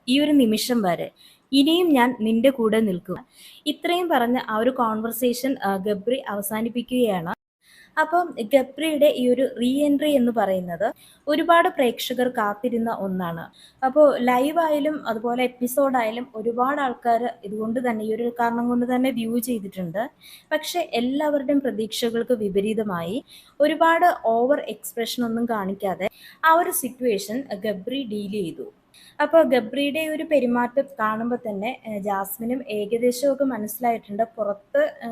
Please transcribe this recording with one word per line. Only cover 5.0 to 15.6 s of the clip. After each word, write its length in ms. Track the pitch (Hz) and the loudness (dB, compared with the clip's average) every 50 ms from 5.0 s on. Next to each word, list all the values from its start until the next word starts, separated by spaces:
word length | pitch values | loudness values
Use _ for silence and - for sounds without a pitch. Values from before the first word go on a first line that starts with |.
| 220 226 226 - 254 247 240 - - 269 277 - - | -4 -6 -4 -2 0 0 0 0 -2 -4 -4 -2 -2
ആ, 120 | 196 196 | -2 -2
ഗബ്രി 480 | 190 190 214 208 190 196 240 262 269 - - | -2 -2 -2 -4 -2 -2 -2 -2 -2 -4 -6
അവസാനിപ്പിക്കുകയാണ്. 1080 | 202 208 202 - 220 214 226 233 220 247 240 - 254 254 240 214 190 180 165 175 220 - _ _ _ _ _ _ _ - - _ - 302 | -8 -6 -6 -6 -4 -4 -4 -4 -4 -6 -6 -2 0 2 2 2 0 -2 -4 -6 -8 -10 _ _ _ _ _ _ _ -20 -20 _ -2 -2
അപ്പം 340 | 311 311 339 349 349 330 262 - 226 214 - | 0 2 2 0 0 0 -4 -8 -2 4 4
ഗബ്രിയുടെ 520 | 269 262 262 - - 311 320 302 277 294 | 4 4 2 -4 -4 -2 0 2 6 6
ഈ 240 | 302 - - 247 247 | 6 4 4 2 2
ഒരു 200 | 247 240 269 - - 220 | 4 2 2 -2 -2 0
റീ 220 | 240 247 262 285 294 | 0 0 2 2 2
എൻട്രി 260 | 294 285 269 302 302 | 2 2 2 2 4
എന്ന് 200 | 294 262 240 247 | 4 4 4 2
പറയുന്നത് 640 | 220 233 202 190 190 185 180 180 170 165 202 240 320 _ - - _ _ - | 2 2 2 2 0 -2 -2 -4 -4 -2 -2 -2 -4 _ -16 -20 _ _ -2
ഒരുപാട് 420 | - 302 311 320 339 339 339 339 370 | 0 0 2 4 6 6 6 6 4
പ്രേക്ഷകർ 600 | 359 - 262 233 240 - - - 247 233 247 247 | 2 2 0 0 0 -2 -6 -6 -2 -2 -2 -2
കാത്തിരുന്ന 640 | 247 247 214 208 208 208 - 247 233 233 226 226 | 0 -2 -2 -2 -2 -2 -4 -2 -2 -2 -2 -2
ഒന്നാണ്. 540 | 220 - 190 196 185 185 180 170 165 165 - - _ - - - _ - - | -4 -4 -4 -4 -4 -4 -4 -4 -6 -8 -10 -14 _ -20 -20 -20 _ -2 -2
അപ്പോ 320 | 262 262 294 302 285 - | 2 6 6 6 6 6
ലൈവ് 420 | - 247 247 247 247 269 294 320 339 | 4 2 2 2 2 2 0 2 2
ആയാലും 480 | 330 311 302 294 277 302 302 285 - | 2 2 2 2 0 0 -2 -4 -4
അതുപോലെ 360 | - 220 226 220 240 240 247 254 | -4 -4 -4 -2 -4 -2 0 -2
എപ്പിസോഡ് 540 | 247 247 - | -2 -2 -4